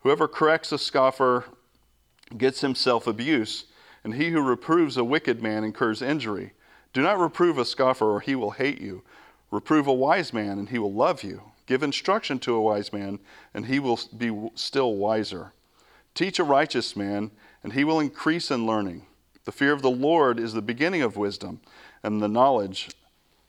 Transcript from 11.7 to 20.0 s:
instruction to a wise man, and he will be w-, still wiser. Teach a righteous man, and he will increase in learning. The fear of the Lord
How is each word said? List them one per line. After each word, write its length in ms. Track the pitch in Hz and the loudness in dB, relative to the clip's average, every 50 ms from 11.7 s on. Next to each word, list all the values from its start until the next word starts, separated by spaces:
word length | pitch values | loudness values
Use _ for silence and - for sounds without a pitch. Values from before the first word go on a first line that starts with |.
| 131 135 | 0 0
instruction 560 | 156 143 135 - - 185 196 226 - - 143 127 | 0 -2 -4 -2 0 0 0 0 0 -4 -6 -4
to 140 | - 127 117 | -2 0 0
a 80 | 113 | 2
wise 300 | 107 110 104 104 101 - | 2 2 0 0 -4 -6
man, 260 | - 101 98 98 101 101 _ - - - - _ | -8 -8 -8 -8 -8 -10 _ -20 -20 -20 -20 _
and 140 | - 104 107 | -12 -10 -4
he 120 | 113 131 143 | -2 -2 0
will 200 | 139 123 117 - - - - | 0 0 -2 -2 -4 -14 -8
be 120 | 113 120 117 | -6 -4 -4
w-, 220 | 110 104 110 110 - | -4 -6 -8 -10 -10
still 400 | - - - - 135 131 117 104 | -8 -10 -4 -2 0 0 0 0
wiser. 580 | 98 101 107 110 113 104 - 98 85 92 - _ _ _ _ _ _ _ _ _ _ _ _ - | 0 0 0 0 0 -2 -4 -8 -12 -12 -16 _ _ _ _ _ _ _ _ _ _ _ _ -4
Teach 240 | - 170 196 185 - | -4 -4 -2 0 0
a 60 | 170 | 2
righteous 520 | 143 139 139 156 151 - 123 107 - - | 4 4 4 4 2 0 -4 -4 -4 -6
man, 340 | 101 101 101 101 104 107 107 _ _ _ - _ _ | -6 -4 -4 -4 -4 -6 -6 _ _ _ -20 _ _
and 100 | - 107 | -14 -6
he 120 | 113 135 143 | -2 0 2
will 140 | 156 160 160 | 2 2 2
increase 520 | 151 131 - - - 156 165 175 - - | 0 -2 -4 -2 -2 -2 -2 0 -2 -2
in 160 | 139 120 113 | -2 -2 0
learning. 400 | 113 110 107 101 95 82 78 - _ _ _ _ _ _ _ - | 0 0 0 -2 -4 -8 -12 -16 _ _ _ _ _ _ _ -14
The 80 | - | -12
fear 200 | - - 139 143 | -4 0 2 2
of 100 | 151 143 | 2 2
the 80 | 135 131 | 2 0
Lord 480 | 127 123 | 2 2